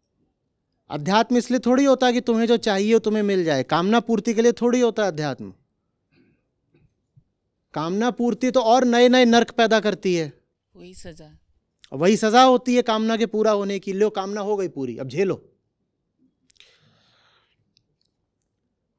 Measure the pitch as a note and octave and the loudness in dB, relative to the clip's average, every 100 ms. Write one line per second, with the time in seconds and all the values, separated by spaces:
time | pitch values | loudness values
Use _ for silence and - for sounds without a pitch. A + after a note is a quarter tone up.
0 | _ _ _ _ _ _ _ _ - D3+ | _ _ _ _ _ _ _ _ -12 -10
1 | D3 G#3 A3+ B3 - B3 A#3 B3+ C#4 C4 | 0 0 2 0 0 -2 0 2 2 2
2 | B3+ A#3+ - A3+ A3+ A#3 A3+ G3 G#3 A3+ | 2 0 -2 -2 0 0 0 -2 2 0
3 | G#3+ G#3+ G3+ G3 E3 C#3 B2+ D#3 F#3 A#3 | 0 -2 -2 -2 0 -2 0 0 2 0
4 | A#3 A3+ - G#3+ A#3 - A#3+ B3 A#3+ A3 | 0 -2 -2 0 0 2 0 0 0 0
5 | G3+ D#3 D3+ B2+ G2+ G2 _ _ _ _ | -4 -4 -6 -8 -14 -20 _ _ _ _
6 | _ _ _ _ _ _ _ _ _ _ | _ _ _ _ _ _ _ _ _ _
7 | _ _ _ _ _ _ _ D3+ D#3+ G3 | _ _ _ _ _ _ _ -8 -6 -2
8 | A#3+ - A#3+ A#3+ B3+ B3+ A3+ B3 B3 A#3 | -4 -2 -4 -2 -2 0 2 2 4 4
9 | B3 B3+ B3 A#3 A#3 - A3+ A3 G#3 F#3+ | 4 4 4 4 2 0 2 2 0 -4
10 | F#3+ F3 D3+ - _ _ _ F#3 F3+ F#3 | -2 -2 -4 -12 _ _ _ -20 -20 -20
11 | F3+ D#3+ D3+ D#3 _ _ _ _ - C3+ | -20 -20 -20 _ _ _ _ _ -14 -2
12 | F3 A3 A3 A#3 C4 B3 B3 B3 A#3 A3 | 0 2 2 4 6 4 2 0 0 -2
13 | A3 A3+ A3 G#3+ G#3+ G#3 G3 G3 G3 F#3+ | -2 -2 -4 -2 0 0 -2 -8 -6 -2
14 | G#3 G#3+ F#3+ G#3+ G3+ G#3 F3+ D3 C3 A#2 | -2 -2 -8 -6 -6 -4 -6 -8 -10 -10
15 | C3+ C3+ G3 C3+ _ _ _ _ _ _ | -10 -4 -4 -4 _ _ _ _ _ _
16 | _ _ _ _ _ _ _ _ _ _ | _ _ _ _ _ _ _ _ _ _
17 | _ _ _ _ _ _ _ _ _ _ | _ _ _ _ _ _ _ _ _ _
18 | _ _ _ _ _ _ _ _ _ | _ _ _ _ _ _ _ _ _